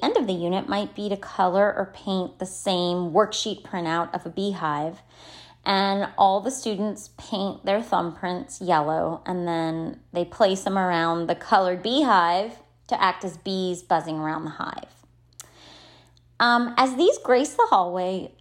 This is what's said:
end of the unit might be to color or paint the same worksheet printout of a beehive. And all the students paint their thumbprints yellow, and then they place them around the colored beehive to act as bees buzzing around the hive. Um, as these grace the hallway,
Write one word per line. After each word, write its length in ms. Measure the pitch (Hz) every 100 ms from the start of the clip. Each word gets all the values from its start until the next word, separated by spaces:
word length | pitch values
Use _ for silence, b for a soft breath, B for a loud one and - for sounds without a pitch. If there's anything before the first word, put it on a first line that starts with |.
end 140 | 262 453
of 100 | 220
the 60 |
unit 340 | 180 170 190 -
might 260 | 202 202
be 140 | - 208
to 80 | 202
color 580 | - - 185 190 202
or 200 | - 190 -
paint 440 | - 190 180 -
the 60 | 185
same 680 | - 202 180 175 180 175
worksheet 500 | 175 208 - 220 -
printout 500 | - 185 165 165 165
of 120 | - 170
a 40 |
beehive. 720 | 185 202 180 156 147 160 190 _ B B B B B -
And 440 | 196 196 196 190 -
all 240 | 196 196
the 100 | 214
students 580 | 262 226 196 208 - - -
paint 480 | - 196 196 - 196
their 160 | 208
thumbprints 840 | 233 175 170 160 180 180 - - 180
yellow, 560 | 160 151 160 165 165 -
and 220 | 180 175
then 540 | 165 165 165 165 - -
they 120 | 175 175
place 380 | - 202 196
them 140 | 196 196
around 500 | 185 170 165 165 165
the 80 | 170
colored 460 | - 202 185 180
beehive 760 | 214 269 269 190 170 180 226 - _ _ -
to 140 | 240
act 220 | 190 -
as 140 | 190 160
bees 440 | 196 190 180 175
buzzing 360 | - 165 156 156
around 280 | 156 160 160
the 60 |
hive. 420 | - - - - _ _ _ _ _ B B B B B B B B _ -
Um, 340 | 240 240 233 240
as 180 | 262 254
these 220 | 370 -
grace 380 | - 247 294 -
the 100 | 453
hallway, 600 | 196 180 180 185 190 - _